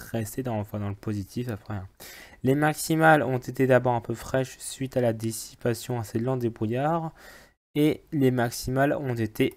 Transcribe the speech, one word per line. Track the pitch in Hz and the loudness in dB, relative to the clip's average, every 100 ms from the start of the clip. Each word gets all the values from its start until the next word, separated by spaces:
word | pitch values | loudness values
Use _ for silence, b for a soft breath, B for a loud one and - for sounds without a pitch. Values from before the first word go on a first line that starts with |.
| - | -6
resté | 117 107 - | -6 -6 -6
dans, | 127 110 | -4 -4
enfin, | 104 107 | -4 -6
dans | 104 | -6
le | |
positif | 101 - 104 92 - 123 | -6 -6 -6 -6 -6 -6
après, | 107 - | -8 -8
hein. | 104 95 - B B B B | -10 -10 -16 B B B B
Les | 127 | 2
maximales | 139 151 151 - 160 160 151 | 4 2 0 0 4 8 6
ont | 120 127 | 4 -2
été | 127 127 131 | -4 0 4
d'abord | 127 123 | 6 4
un | 120 | 0
peu | - | -2
fraîches | 117 - 131 131 - | -8 -2 -2 -2 -6
suite | - - 131 131 | -14 -8 -4 0
à | |
la | 120 | 0
dissipation | 110 113 113 - - 123 113 - 123 | 0 -4 -6 -10 -6 -4 -4 -4 -6
assez | 110 117 | -4 -4
lente | 120 131 | -2 -2
des | 120 | -2
brouillards, | 113 110 120 143 165 160 - B B B B _ | -2 -2 0 0 -2 -4 -10 B B B B _
et | 151 151 - - | 2 2 2 -2
les | 156 131 | 2 4
maximales | 127 120 - - 131 143 | 4 0 -2 -4 2 2
ont | 147 135 | 2 -2
été | 117 110 - 131 | -2 -2 0 -2